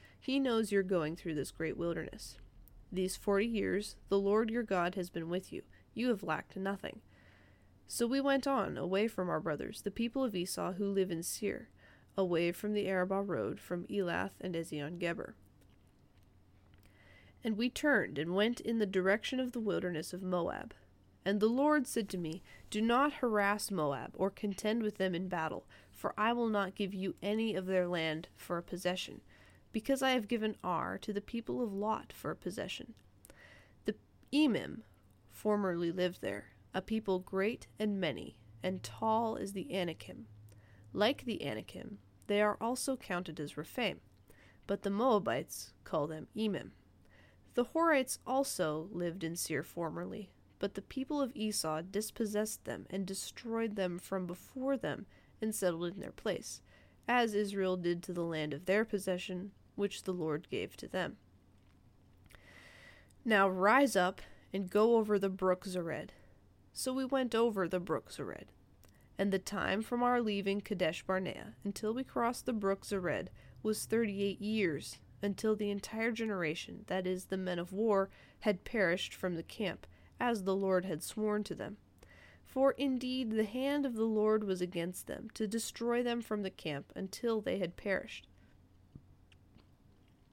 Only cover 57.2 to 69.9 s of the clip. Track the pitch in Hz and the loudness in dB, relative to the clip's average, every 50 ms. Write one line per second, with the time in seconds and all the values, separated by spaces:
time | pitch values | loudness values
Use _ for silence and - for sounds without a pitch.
57.2 | 233 226 208 208 208 196 202 196 190 185 185 185 170 175 175 175 - - 175 175 | 4 4 2 0 0 0 0 0 2 2 2 2 2 0 0 0 -2 -6 -2 -2
58.2 | 170 170 165 156 151 151 - - - - 190 214 220 220 - 196 - 190 180 180 | -2 0 0 0 -2 -2 -4 -4 2 4 4 4 4 2 0 -2 0 0 -2 -2
59.2 | - - 185 180 190 196 - - - - - - 202 208 - - - 190 185 180 | -2 -4 -6 -6 -6 -8 -12 -16 -20 -12 -4 -2 -2 -2 -2 -4 -4 -4 -2 0
60.2 | 156 160 147 170 - - - - 90 - - - - - - 185 170 - - - | 0 0 0 -2 -4 -4 -4 -4 -4 -4 -8 -10 -10 -6 -4 -2 -2 -4 -6 -10
61.2 | - - - - _ - - - - - - - - - - - - - - - | -18 -20 -20 -20 _ -20 -20 -20 -20 -20 -20 -20 -20 -20 -20 -20 -20 -20 -20 -20
62.2 | - - - - - - - - - - - - - - - - - - - - | -20 -20 -20 -20 -20 -20 -20 -20 -20 -20 -20 -20 -20 -20 -20 -20 -20 -20 -16 -6
63.2 | - 240 220 196 196 190 185 185 185 208 233 269 285 240 - 190 180 185 - - | 0 4 6 6 6 6 4 4 6 6 8 8 6 6 6 4 4 2 2 -2
64.2 | - - - - - - - 196 196 180 - 208 214 233 233 226 214 214 208 196 | -10 -18 -18 -20 -12 -6 -4 -4 -2 2 4 6 6 8 6 6 4 4 2 2
65.2 | 202 196 185 190 185 185 180 185 - 196 180 180 165 165 139 113 - - - - | 2 0 -2 0 2 2 2 2 -2 -6 -6 -4 -4 -4 -4 -6 -8 -10 -14 -20
66.2 | - - - - - - - - - - - - - 262 262 269 262 254 277 262 | -20 -20 -20 -20 -20 -20 -20 -20 -20 -16 -8 -6 -4 -2 -2 -2 0 2 2 2
67.2 | 254 226 - 226 233 240 208 190 180 160 185 180 170 - 160 123 - - - - | 2 2 4 4 4 4 4 2 0 2 0 0 0 0 -2 -2 -2 -6 -10 -8
68.2 | 135 87 - - - - - - - - - - - - - - - - - - | -8 -8 -8 -10 -12 -18 -20 -20 -20 -20 -20 -20 -20 -20 -20 -20 -20 -10 -2 0
69.2 | 202 202 190 190 - - 208 196 - 190 190 214 220 - | 0 2 2 0 0 -2 -4 -2 0 0 0 0 -2 -2